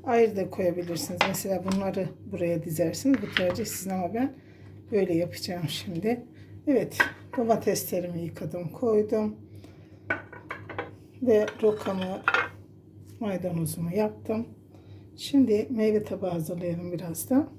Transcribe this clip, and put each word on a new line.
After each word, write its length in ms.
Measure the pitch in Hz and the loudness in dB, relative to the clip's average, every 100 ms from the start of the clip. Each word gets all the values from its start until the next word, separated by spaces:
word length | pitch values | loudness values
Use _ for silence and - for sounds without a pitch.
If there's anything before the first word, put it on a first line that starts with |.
Ayrı 320 | 196 233 226 196 | 4 6 6 4
da 140 | 180 | -4
koyabilirsiniz. 680 | - 185 175 170 170 - 180 190 | 0 0 0 -4 -4 -4 0 0
Mesela 360 | 190 202 185 | 0 0 0
bunları 440 | 190 196 196 190 180 - - | 2 2 2 0 -4 -6 -10
buraya 320 | 185 175 165 | -2 0 0
dizersiniz. 520 | 165 160 165 - 269 254 | 0 0 0 2 2 2
Bu 120 | 202 | 2
tercih 300 | - 180 214 | 0 0 0
sizin 260 | 214 - 185 | -4 -6 -4
ama 240 | 185 180 | -2 -2
ben 180 | 226 277 - - - - - - | -2 -2 -4 -20 -20 -20 -18 -2
böyle 220 | 214 185 | 0 2
yapacağım 540 | 165 170 - - 175 151 | 2 0 -4 -6 -4 -4
şimdi. 560 | - - 170 214 240 - - - - - | -4 -6 -2 0 -2 -4 -20 -18 -6 2
Evet, 320 | 254 180 - - - - - | 2 2 0 0 0 -8 -2
domateslerimi 840 | 226 208 214 185 - 185 175 175 | 2 4 4 0 -2 -4 -2 -6
yıkadım, 480 | 170 - 180 180 170 | -8 -8 -8 -6 -8
koydum. 680 | - 240 214 208 220 214 - - - - - - - - - - - - - - - - - - - | -2 2 4 4 0 0 -4 -16 -18 -20 -20 -20 -20 -6 -6 -6 -18 -14 -14 -10 -10 -10 -14 -20 -2
Ve 240 | 247 214 208 - | 4 6 4 2
rokamı, 600 | 220 214 - 190 185 190 - - - - - - - - - - | 2 2 -2 -2 -2 -2 0 0 0 -8 -20 -20 -20 -20 -20 -8
maydanozumu 760 | 214 185 185 170 160 - 170 | -4 -2 -2 -2 -2 -4 -2
yaptım. 520 | 185 214 214 - 220 240 - - - - - - - | 0 0 -2 -4 -4 -4 -12 -20 -20 -20 -20 -20 -12
Şimdi 500 | - 277 233 208 - | 2 6 6 4 2
meyve 340 | 226 214 214 | 2 4 4
tabağı 260 | 208 185 185 | 0 -2 -2
hazırlayalım 640 | 175 156 175 175 170 175 | -2 -2 -4 -2 -4 -4
biraz 380 | 170 175 160 - | -6 -6 -6 2
da. 180 | 262 320 | 4 4